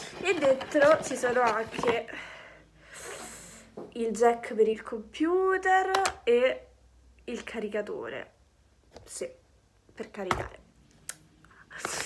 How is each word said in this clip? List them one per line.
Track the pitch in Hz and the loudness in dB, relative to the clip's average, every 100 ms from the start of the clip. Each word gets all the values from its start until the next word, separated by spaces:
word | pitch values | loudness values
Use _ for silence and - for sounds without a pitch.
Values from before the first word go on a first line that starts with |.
| - - | -8 -6
E | 349 | -2
dentro | 349 277 262 - 302 285 311 | 2 2 2 2 6 6 6
ci | - 254 | 2 -2
sono | 247 240 | 0 2
anche | 240 214 220 - 240 226 - - - - - - - - - - - - - - - - - - - | 2 2 -4 -2 0 0 -4 -14 -14 -18 -20 -20 -20 -20 -20 -16 -14 -14 -14 -16 -18 -20 -20 -16 -14
il | 240 226 | -4 -4
jack | 202 233 233 - | 4 4 4 -2
per | 220 214 | 4 4
il | 220 | 2
computer | - 226 214 - 320 370 381 381 370 381 381 381 392 - | -6 -10 -10 -2 2 4 4 2 4 4 4 0 0 -2
e | - 240 254 - - _ _ _ _ _ | 2 4 4 0 -12 _ _ _ _ _
il | - 233 | -12 -10
caricatore. | - 233 208 208 202 - 113 127 - _ _ _ _ _ _ - | -8 -8 -4 -6 -6 -8 -8 -10 -14 _ _ _ _ _ _ -20
Sì, | - - - - _ _ _ _ _ | -16 -10 -10 -12 _ _ _ _ _
per | - 214 | -16 -14
caricare. | 208 190 - - - - _ _ _ - - _ _ - - - - - - | -10 -4 -4 -4 -14 -20 _ _ _ -16 -16 _ _ -20 -20 -20 -12 -8 -8